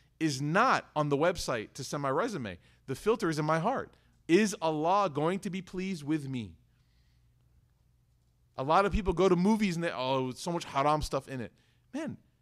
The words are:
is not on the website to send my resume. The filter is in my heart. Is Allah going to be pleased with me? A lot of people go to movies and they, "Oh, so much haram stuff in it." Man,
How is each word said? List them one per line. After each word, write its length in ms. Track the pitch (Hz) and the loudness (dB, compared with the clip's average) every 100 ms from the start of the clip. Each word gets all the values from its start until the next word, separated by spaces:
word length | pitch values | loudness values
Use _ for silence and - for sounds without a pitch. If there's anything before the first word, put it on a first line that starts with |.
| _ _ | _ _
is 220 | 160 131 | -2 0
not 480 | 147 175 254 165 - | 0 2 4 2 0
on 140 | - 147 | -2 0
the 80 | 143 | 2
website 560 | 165 - - 123 101 | 2 0 -2 -4 -6
to 120 | - | -10
send 180 | 131 151 | -8 -4
my 80 | 139 | -2
resume. 480 | 139 240 196 110 87 _ _ - | 0 -2 -4 -8 -10 _ _ -10
The 80 | |
filter 360 | 135 208 226 170 | -4 0 0 0
is 80 | 151 | 0
in 80 | 151 | 0
my 140 | 160 | 0
heart. 360 | 185 269 80 - _ _ - | 0 -2 -6 -14 _ _ 2
Is 260 | 170 214 196 | 4 4 0
Allah 480 | 160 156 160 196 196 | -2 0 2 2 0
going 300 | 139 156 190 | 0 -2 -2
to 100 | 196 | -6
be 140 | 185 | -8
pleased 420 | 180 185 190 180 | -10 -8 -6 -6
with 240 | 143 156 135 | -2 -2 -2
me? 300 | 131 101 80 _ _ _ _ _ _ _ _ _ _ _ _ _ _ _ _ _ _ _ - | -8 -8 -14 _ _ _ _ _ _ _ _ _ _ _ _ _ _ _ _ _ _ _ -8
A 40 | |
lot 220 | 135 175 | 2 4
of 80 | 202 | 4
people 220 | 190 190 | 2 0
go 160 | 170 190 | 2 4
to 60 | 175 | 6
movies 380 | 185 220 208 | 4 4 2
and 80 | 165 | 0
they, 80 | 170 | -4
"Oh, 420 | 107 127 131 131 | -4 -2 0 -2
so 200 | 120 - | -4 -6
much 140 | 170 - | -6 -4
haram 340 | 139 143 151 | 0 2 2
stuff 280 | - 139 - | 0 -4 -4
in 120 | 135 | -8
it." 120 | 107 - _ _ _ | -10 -14 _ _ _
Man, 240 | 269 302 170 _ _ | -8 -8 -10 _ _